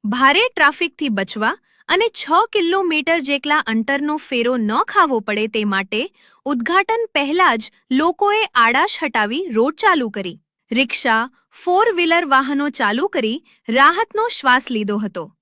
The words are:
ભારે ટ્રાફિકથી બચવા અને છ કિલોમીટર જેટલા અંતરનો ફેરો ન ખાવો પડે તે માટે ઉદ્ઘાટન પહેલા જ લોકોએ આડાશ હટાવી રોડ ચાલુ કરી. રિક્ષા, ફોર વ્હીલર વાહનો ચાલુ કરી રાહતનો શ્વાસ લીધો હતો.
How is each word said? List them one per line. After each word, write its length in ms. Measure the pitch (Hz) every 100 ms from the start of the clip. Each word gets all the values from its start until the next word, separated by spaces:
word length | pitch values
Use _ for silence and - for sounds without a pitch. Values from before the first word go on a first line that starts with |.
| 202
ભારે 360 | 247 269 330 494 -
ટ્રાફિકથી 540 | 294 294 339 - 285
બચવા 480 | 196 196 214 214 370 _ _ -
અને 180 | 349 440
છ 160 | - - 339 440
કિલોમીટર 640 | 427 339 349 370 311 294 330
જેટલા 380 | 269 285 294 302
અંતરનો 600 | 220 220 220 277 294 302
ફેરો 400 | - 247 233 254
ન 140 | 208 233 453
ખાવો 320 | - 285 240
પડે 280 | 202 208 220
તે 160 | 220
માટે 480 | 208 196 190 214 339 _ - _ -
ઉદ્ઘાટન 640 | 269 233 370 392 453 453
પહેલા 420 | 302 277 339 359 226
જ 160 | - _ _
લોકોએ 520 | 254 330 359 403 427 440 -
આડાશ 440 | 226 247 359 -
હટાવી 440 | 294 226 208 269 370
રોડ 220 | 220 254
ચાલુ 360 | 311 427 330 233
કરી. 300 | 208 185 - _ _ _
રિક્ષા, 580 | 233 269 - 247 220 240 _ _ -
ફોર 300 | 349 359 466 349
વ્હીલર 300 | 339 339 330
વાહનો 440 | 269 269 285 285
ચાલુ 380 | - 214 226 381
કરી 360 | - 220 277 _ _ -
રાહતનો 580 | 233 285 349 453 415 453
શ્વાસ 340 | - 269 254 -
લીધો 260 | 226 202 208
હતો. 380 | 214 180 156 _